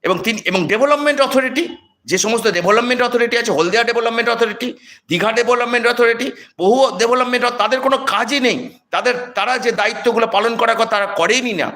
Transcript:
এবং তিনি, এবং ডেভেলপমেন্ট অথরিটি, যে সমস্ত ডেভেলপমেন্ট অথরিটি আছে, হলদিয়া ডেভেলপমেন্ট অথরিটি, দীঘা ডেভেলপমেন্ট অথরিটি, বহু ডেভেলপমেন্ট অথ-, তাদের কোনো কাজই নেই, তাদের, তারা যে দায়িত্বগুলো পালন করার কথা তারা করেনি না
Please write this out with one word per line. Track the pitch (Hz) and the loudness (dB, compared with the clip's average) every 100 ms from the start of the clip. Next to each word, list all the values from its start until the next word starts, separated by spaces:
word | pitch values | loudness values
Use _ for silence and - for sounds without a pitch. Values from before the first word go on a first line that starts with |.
এবং | 165 185 | -2 -2
তিনি, | 208 220 - | -2 -4 -2
এবং | 185 160 | -2 0
ডেভেলপমেন্ট | 208 277 294 294 285 | 0 2 2 2 0
অথরিটি, | 262 262 254 262 339 - _ _ - | 2 2 0 -2 -4 -8 _ _ -4
যে | 185 | -2
সমস্ত | 202 226 226 | 0 0 0
ডেভেলপমেন্ট | 175 175 214 240 247 | 0 2 2 2 0
অথরিটি | 240 240 233 233 | 0 0 0 0
আছে, | 233 | 0
হলদিয়া | 147 170 208 | 0 2 2
ডেভেলপমেন্ট | 233 233 226 226 233 | 0 0 -2 0 -2
অথরিটি, | 226 226 202 247 - - - _ | 0 -2 -2 -8 -10 -20 -20 _
দীঘা | 170 202 | -2 0
ডেভেলপমেন্ট | 226 240 240 240 240 233 | 0 0 0 0 0 0
অথরিটি, | 240 233 233 262 - - - | 2 2 2 -4 -8 -20 -2
বহু | 180 254 262 185 | 2 4 2 2
ডেভেলপমেন্ট | 233 247 247 247 247 | 0 2 0 0 -2
অথ-, | 240 | 0
তাদের | 214 262 | 0 0
কোনো | 269 262 | 0 0
কাজই | - 196 233 277 | 0 -2 -2 0
নেই, | 247 151 123 - _ | 0 0 -6 -16 _
তাদের, | 175 208 247 - - | -2 0 -2 -6 -4
তারা | 208 254 | -2 -2
যে | 226 | -2
দায়িত্বগুলো | 214 208 220 240 220 220 | 0 -2 0 -2 0 0
পালন | 196 226 226 | 2 0 0
করার | 226 220 | 0 0
কথা | 226 | 0
তারা | 208 202 | 0 -2
করেনি | - 170 247 247 | -2 0 0 -2
না | 185 113 | -4 -4